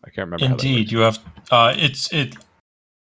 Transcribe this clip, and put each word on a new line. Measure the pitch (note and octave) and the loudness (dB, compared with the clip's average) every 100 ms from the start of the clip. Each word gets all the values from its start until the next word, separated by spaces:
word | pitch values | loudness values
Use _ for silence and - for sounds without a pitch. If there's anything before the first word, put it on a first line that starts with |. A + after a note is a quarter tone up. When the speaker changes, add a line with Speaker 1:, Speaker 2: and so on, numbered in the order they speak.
Speaker 1:
I | - | -14
can't | - F#2+ | -10 -8
remember | E2+ | -4
how | C3 A#2+ | -2 0
that | |
Speaker 2:
Indeed, | C3+ B2+ | 0 0
Speaker 1:
works. | G#2+ | 0
Speaker 2:
you | A2+ | 2
have. | A2+ A2 - - - | 2 2 -12 -20 0
Uh, | A#2+ A#2 - | 4 4 2
it's | D#3 - - | -2 -4 -6
it. | D#3+ C3 - _ _ _ _ _ _ _ | -4 -4 -8 _ _ _ _ _ _ _